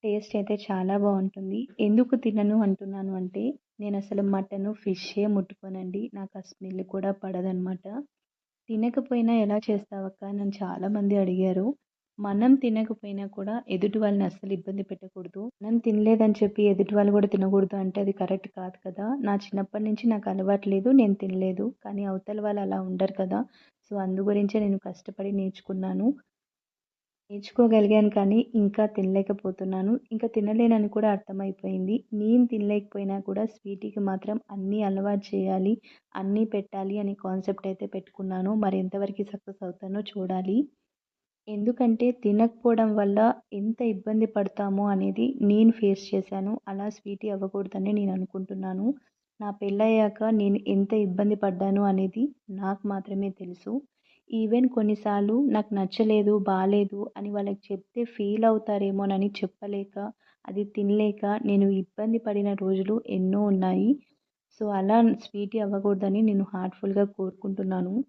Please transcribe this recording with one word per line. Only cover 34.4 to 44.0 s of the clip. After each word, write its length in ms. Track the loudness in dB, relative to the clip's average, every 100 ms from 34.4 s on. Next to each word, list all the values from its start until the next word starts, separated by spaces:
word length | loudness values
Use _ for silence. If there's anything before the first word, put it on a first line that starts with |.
| _
అన్నీ 280 | -8 -4 -2
అలవాటు 420 | 0 0 0 -2 -2
చేయాలి, 480 | -4 0 0 0 0 -4 -20 _
అన్నీ 300 | -8 -2 0 0
పెట్టాలి 500 | -2 -6 -8 -6 -4
అనే 160 | -4 -6
కాన్సెప్ట్ 500 | -4 -4 -4 -6 -6
అయితే 220 | -8 -8
పెట్టుకున్నాను. 640 | -10 -12 -10 -6 -4 -2 0
మరి 220 | 0 0
ఎంతవరకు 460 | -2 -4 -6 -4
సక్సెస్ 380 | -8 -10 -16 -12
అవుతానో 400 | -12 -10 -8 -8 -8
చూడాలి. 520 | -8 -4 -2 0 0 0 _ _ _ _ _ _ _ -10
ఎందుకంటే 580 | -2 -2 2 2 4 2 2
తినకపోవడం 680 | 2 4 2 2 2 4 2
వల్ల 240 | 2 2 4 4 2 _
ఎంత 280 | -6 -4 -2 -2
ఇబ్బంది 400 | -2